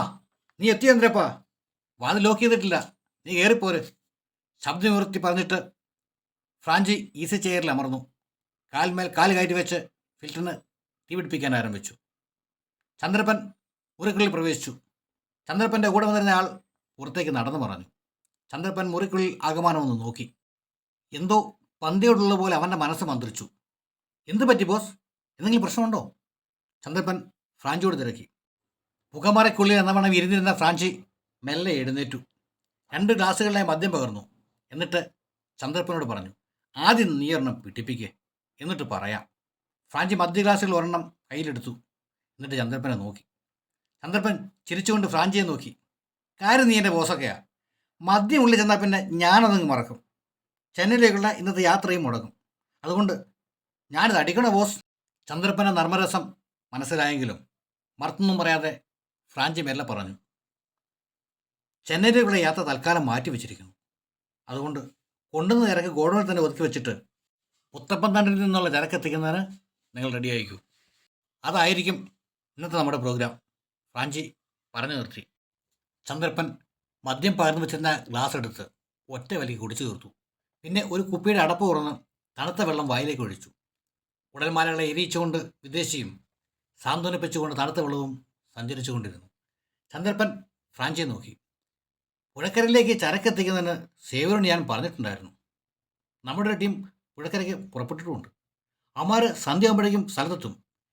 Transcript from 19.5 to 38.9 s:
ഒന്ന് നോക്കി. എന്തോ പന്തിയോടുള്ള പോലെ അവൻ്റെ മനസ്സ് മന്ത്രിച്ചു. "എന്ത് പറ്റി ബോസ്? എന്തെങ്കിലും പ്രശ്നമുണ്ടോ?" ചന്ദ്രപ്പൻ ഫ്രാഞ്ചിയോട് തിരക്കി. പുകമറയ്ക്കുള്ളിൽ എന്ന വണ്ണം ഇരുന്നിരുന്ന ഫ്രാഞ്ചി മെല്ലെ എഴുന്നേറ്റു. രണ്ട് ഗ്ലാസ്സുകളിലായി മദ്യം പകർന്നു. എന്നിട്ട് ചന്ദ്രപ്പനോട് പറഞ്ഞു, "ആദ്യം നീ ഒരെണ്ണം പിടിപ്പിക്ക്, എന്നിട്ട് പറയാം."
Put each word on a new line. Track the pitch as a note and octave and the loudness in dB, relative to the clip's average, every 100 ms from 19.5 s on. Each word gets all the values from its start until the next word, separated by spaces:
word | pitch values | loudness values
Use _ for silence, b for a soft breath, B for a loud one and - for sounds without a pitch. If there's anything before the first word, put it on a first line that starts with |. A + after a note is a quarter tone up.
| D#3+ E3+ D#3 | 2 2 2
ഒന്ന് | C#3 A#2 | 0 -2
നോക്കി. | A#2 A#2 B2 _ _ _ _ _ _ _ _ | -6 -10 -14 _ _ _ _ _ _ _ _
എന്തോ | D3 F#3 G#3+ G#3+ - _ - | -8 2 2 2 -12 _ -6
പന്തിയോടുള്ള | D#3+ F#3+ A#3+ G3+ G3+ | -2 4 6 6 6
പോലെ | G3 F#3 | 2 2
അവൻ്റെ | D#3+ F3+ F3 | 0 0 -2
മനസ്സ് | D3+ D#3+ | -2 -2
മന്ത്രിച്ചു. | D#3+ B2+ A2+ - - _ _ _ _ _ _ _ - | -4 -4 -6 -12 -16 _ _ _ _ _ _ _ -6
"എന്ത് | G#3 | 0
പറ്റി | B3+ G3 | 4 4
ബോസ്? | F3+ G#3 - - _ _ _ - | 2 0 -4 -16 _ _ _ -6
എന്തെങ്കിലും | G3 A#3 | 2 2
പ്രശ്നമുണ്ടോ?" | F#3 - A3+ G3+ - _ _ _ _ _ _ _ | 2 -2 -2 -2 -6 _ _ _ _ _ _ _
ചന്ദ്രപ്പൻ | D3 F3 F3+ F3+ - _ _ _ | -6 -4 -2 -4 -8 _ _ _
ഫ്രാഞ്ചിയോട് | C#3 E3+ F#3+ D3+ | -6 0 0 0
തിരക്കി. | A#2+ - - _ _ _ _ _ _ _ _ | -6 -8 -16 _ _ _ _ _ _ _ _
പുകമറയ്ക്കുള്ളിൽ | D3+ F#3 G#3+ A3 A3 G3+ G3+ | -2 2 6 4 4 4 6
എന്ന | F#3+ | 4
വണ്ണം | G3 F#3+ | 4 4
ഇരുന്നിരുന്ന | F3+ F3+ G3 F#3+ | 4 4 2 2
ഫ്രാഞ്ചി | F3+ E3 E3 F3+ - - _ _ _ | 2 2 2 -2 -4 -16 _ _ _
മെല്ലെ | C3 D#3 F#3 | -6 -4 -2
എഴുന്നേറ്റു. | C#3+ C3 C3+ B2 B2 - _ _ _ _ _ _ | -2 -2 -4 -6 -8 -14 _ _ _ _ _ _
രണ്ട് | D3+ G#3 | -2 2
ഗ്ലാസ്സുകളിലായി | F#3+ F#3+ F#3 G#3+ G3+ F3 | 4 2 2 2 2 0
മദ്യം | D#3 F#3+ | 0 0
പകർന്നു. | D#3+ A#2+ G#2 - _ _ _ _ | 0 -4 -6 -14 _ _ _ _
എന്നിട്ട് | C#3+ E3 E3+ - _ _ _ _ - | -8 -4 -4 -6 _ _ _ _ -12
ചന്ദ്രപ്പനോട് | C3+ E3+ F3 E3 | -6 -4 -2 -4
പറഞ്ഞു, | B2 G#2 F#2+ - _ _ _ C3 | -4 -6 -10 -18 _ _ _ 0
"ആദ്യം | F3 A#3 F#3+ C#3+ | 4 4 4 0
നീ | D3 | -2
ഒരെണ്ണം | D#3+ C3 - | 0 -2 -6
പിടിപ്പിക്ക്, | G2+ A#2+ A2+ A2+ G#2 _ _ _ _ _ | -12 -12 -10 -8 -10 _ _ _ _ _
എന്നിട്ട് | D#3+ F#3 | -8 -8
പറയാം." | C3 | -6